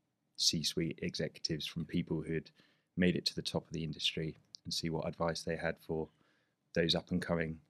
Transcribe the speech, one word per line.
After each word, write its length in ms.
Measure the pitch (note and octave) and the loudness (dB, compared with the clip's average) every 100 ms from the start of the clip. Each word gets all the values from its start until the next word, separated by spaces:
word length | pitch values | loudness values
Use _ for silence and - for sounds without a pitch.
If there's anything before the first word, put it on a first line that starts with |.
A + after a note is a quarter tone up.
| _ _ _ - | _ _ _ 2
C-suite 640 | - E2 D2 - D#2+ - | 4 4 2 0 -2 -2
executives, 640 | F2 - D#2 - - D#2 | -4 -2 -4 -4 -4 -2
from 220 | - E2 D#2 | -4 -6 -2
people 340 | F2 E2+ D#2+ | -2 0 -2
who 140 | D#2 | -2
had 160 | D#2+ - - - _ _ - | -2 -4 -14 -20 _ _ 2
made 180 | F2+ E2 | 4 4
it 80 | |
to 100 | - | 0
the 60 | - | -2
top 260 | - E2 - | -2 -2 -2
of 60 | |
the 100 | D#2+ | -4
industry, 540 | D#2+ D2 - - D#2+ - _ - - | -4 -2 -2 0 -4 -6 _ -14 -6
and 80 | |
see 160 | - E2 | -2 0
what 180 | D#2+ E2+ | 0 -2
advice 320 | D#2+ E2+ D#2+ | 0 0 0
they 160 | - D#2+ | -2 -2
had 200 | E2 D#2+ | -2 -2
for 280 | - D#2+ D#2 _ _ _ _ _ _ | -4 -4 -4 _ _ _ _ _ _
those 200 | E2+ E2+ | 2 4
up 180 | F2 - | 2 2
and 100 | F2+ | 0
coming 360 | - E2+ E2 D#2+ | 2 2 0 -4